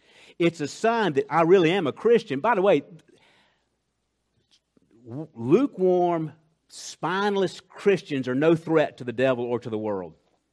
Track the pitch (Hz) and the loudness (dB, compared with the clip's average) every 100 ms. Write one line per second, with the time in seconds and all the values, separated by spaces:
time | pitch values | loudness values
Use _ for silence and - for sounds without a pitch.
0 | _ _ - _ 170 165 143 - 220 233 | _ _ -20 _ -2 -2 -10 -4 -2 0
1 | 196 135 139 151 165 196 160 190 143 - | 0 -2 -2 0 4 4 4 0 -2 -2
2 | 214 233 - 139 202 226 196 156 - 160 | 2 2 2 -4 0 2 2 2 0 -18
3 | _ _ _ _ _ _ _ _ _ _ | _ _ _ _ _ _ _ _ _ _
4 | _ _ _ _ _ _ _ _ _ 113 | _ _ _ _ _ _ _ _ _ _
5 | 120 123 156 113 113 180 277 - 185 180 | -16 -14 -14 -10 2 2 2 -2 0 2
6 | 175 170 160 - _ _ _ - - - | 0 -2 -6 -12 _ _ _ -20 -18 -10
7 | 151 185 208 196 185 - _ - 202 190 | -6 -2 -2 0 -2 -4 _ -4 0 0
8 | - 139 127 127 156 165 165 160 147 - | -2 -6 -4 0 2 2 2 0 0 -4
9 | 123 117 131 123 120 120 120 107 107 101 | -10 -2 0 0 -2 -6 -4 -6 -4 -6
10 | 85 82 _ _ _ | -8 -16 _ _ _